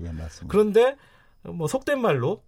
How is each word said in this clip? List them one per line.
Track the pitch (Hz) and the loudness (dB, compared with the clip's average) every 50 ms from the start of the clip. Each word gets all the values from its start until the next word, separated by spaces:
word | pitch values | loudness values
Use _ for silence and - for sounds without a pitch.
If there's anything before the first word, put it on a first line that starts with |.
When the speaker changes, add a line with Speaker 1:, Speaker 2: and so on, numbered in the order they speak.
| 80 | -8
Speaker 1:
예, | 85 | -10
맞습니다. | 80 78 82 80 - - 85 76 | -10 -10 -12 -12 -14 -14 -10 0
Speaker 2:
그런데 | - 208 214 214 196 220 247 262 285 _ _ _ _ _ _ _ _ _ | 2 2 2 4 4 4 4 4 2 _ _ _ _ _ _ _ _ _
뭐 | - 170 170 175 156 | -16 -14 -8 -6 -6
속된 | 151 - 269 - 302 285 269 | -4 -4 -4 -2 -2 -2 0
말로 | 233 202 151 127 120 151 208 - _ | 0 0 0 2 0 -2 -4 -6 _